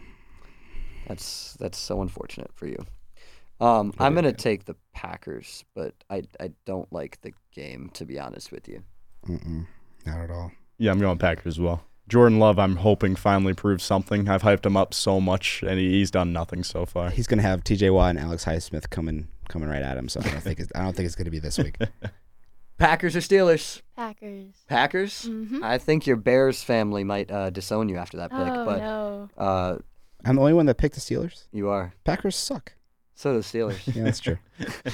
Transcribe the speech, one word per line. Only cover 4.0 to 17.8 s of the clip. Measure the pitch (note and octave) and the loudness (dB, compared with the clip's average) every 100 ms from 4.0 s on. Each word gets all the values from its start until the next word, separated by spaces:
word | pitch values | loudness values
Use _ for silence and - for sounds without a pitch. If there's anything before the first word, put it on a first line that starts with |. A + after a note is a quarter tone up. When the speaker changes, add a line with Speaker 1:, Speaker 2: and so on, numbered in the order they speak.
Speaker 1:
I'm | C3+ | 2
Speaker 2:
is, | D#3+ | 4
Speaker 1:
gonna | D3+ | 2
Speaker 2:
yeah. | |
Speaker 1:
take | A2 A#2+ G#2 - | 0 0 -2 -4
the | - _ | -16 _
Packers, | - F2 E2+ - C#2 - - - | -14 -12 -12 -12 -12 -12 -20 -16
but | - E2 - - | -10 -10 -10 -10
I, | G2 - - | -10 -10 -12
I | F2+ - - | -14 -12 -10
don't | F#2+ - | -8 -8
like | E2 C#2+ - | -10 -10 -12
the | - - _ | -20 -20 _
game, | - C#2+ B1+ C2 | -16 -14 -12 -14
to | - | -14
be | C2 C2+ | -12 -10
honest | C2+ G1+ - | -10 -12 -16
with | - - | -16 -16
you. | G1+ - - - - - | -16 -16 -20 -20 -14 -8
Speaker 2:
Mm-mm, | F2 D#2+ D#2+ E2+ - - - | -8 -6 -8 -10 -14 -20 -16
not | - E2 | -10 -8
at | E2 | -8
all. | E2+ F2 - - - | -8 -10 -14 -18 -2
Speaker 3:
Yeah, | A2 | 2
I'm | F#2+ | 4
going | G2 F2 | 2 2
Packers | F#2 E2 F2 | 2 0 -4
as | E2 | -2
well. | F2 E2+ - - - | 0 -2 -6 -20 2
Jordan | A#2+ A#2+ A2 | 8 8 10
Love, | A2 G2+ | 8 6
I'm | G2 F2+ | 4 4
hoping, | G#2 G2+ G2+ F#2+ | 4 4 4 2
finally | G#2+ G2 F#2+ | 4 4 4
proves | F#2 G#2 F#2+ | 0 0 0
something. | - G2 - G#2 G2+ | 2 0 2 0 2
I've | F#2+ | 4
hyped | G#2+ G2+ | 6 4
him | G#2 G2 | 4 2
up | F#2+ | 2
so | - - F#2+ | 0 2 2
much, | F#2+ F#2+ - - G2 | 2 0 -2 -4 -2
and | F#2+ | 0
he, | F#2 | 4
he's | F#2+ G2 | 4 4
done | F#2+ F2 | 2 0
nothing | E2+ E2+ F2 | 0 -4 -6
so | F2 E2+ F2 | -6 -4 -4
far. | F2 F2 | -2 -2
Speaker 2:
He's | - A#2 | -2 2
gonna | A2+ | 4
have | G#2 F#2 | 4 2
T | - | 0
J | G2+ | 4